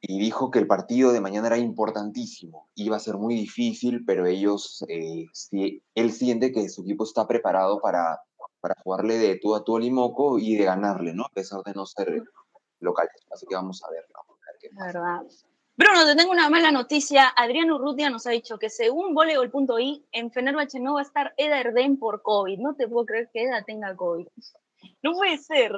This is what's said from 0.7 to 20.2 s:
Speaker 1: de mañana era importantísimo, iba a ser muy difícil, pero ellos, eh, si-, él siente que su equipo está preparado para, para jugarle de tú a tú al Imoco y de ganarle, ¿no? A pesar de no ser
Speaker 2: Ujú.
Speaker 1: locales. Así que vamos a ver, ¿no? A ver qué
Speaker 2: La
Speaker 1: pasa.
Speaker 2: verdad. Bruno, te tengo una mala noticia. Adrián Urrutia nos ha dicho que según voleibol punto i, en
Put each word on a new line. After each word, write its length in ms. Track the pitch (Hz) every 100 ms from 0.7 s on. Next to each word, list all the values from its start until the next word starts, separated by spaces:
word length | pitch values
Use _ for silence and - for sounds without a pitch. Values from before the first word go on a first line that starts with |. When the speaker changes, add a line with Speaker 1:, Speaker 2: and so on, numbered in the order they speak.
| 98 - 120 127
Speaker 1:
de 80 | 120
mañana 280 | 95 104 113
era 100 | 117
importantísimo, 1120 | 120 107 110 107 104 113 113 - 85 82 _
iba 220 | - 104 107
a 40 |
ser 160 | 113 98
muy 160 | 107
difícil, 680 | 117 104 - 120 110 123 120 117
pero 180 | 92
ellos, 580 | 90 92 101 101 - - -
eh, 380 | 82 80 82 80
si-, 480 | - - 98 95 - _
él 180 | - 117
siente 400 | 110 127 117 127
que 180 | 127 98
su 100 | -
equipo 220 | 92 104
está 220 | 110 - 107
preparado 520 | 113 101 92 95 101
para, 400 | 104 90 82 80 - _ - _
para 140 | - 95
jugarle 360 | - 95 107 113
de 200 | 110 95
tú 160 | 104
a 80 | 107
tú 140 | 107 113
al 80 |
Imoco 540 | 117 127 123 120 143 123
y 180 | 110 107
de 80 |
ganarle, 480 | 98 92 101 92 85
¿no? 120 | 82 120
A 20 |
pesar 340 | - 95 98
de 100 | 95
no 100 | 98
ser 240 | 95 - 92 80
Speaker 2:
Ujú. 20 | - _ _ _ _ _
Speaker 1:
locales. 340 | 87 - 85 - _
Así 140 | - -
que 80 | 95
vamos 280 | 95 95
a 60 | -
ver, 160 | 82 82
¿no? 60 | -
A 180 | - _ -
ver 100 | -
qué 100 | -
Speaker 2:
La 40 | 202
Speaker 1:
pasa. 100 | 185
Speaker 2:
verdad. 360 | 175 175 175 - _ _ _ _ -
Bruno, 280 | 403 370 320
te 80 | 294
tengo 160 | 349
una 160 | 359 302
mala 200 | 330 330
noticia. 560 | 285 247 294 269 285 262 240
Adrián 340 | 240 269 330
Urrutia 380 | 302 269 269 294
nos 160 | 233 247
ha 40 |
dicho 280 | 233 233 214
que 100 | 220
según 440 | - 226 277 381
voleibol 360 | 311 320 302 247
punto 280 | 269 269 226
i, 260 | 254 294 _
en 180 | 233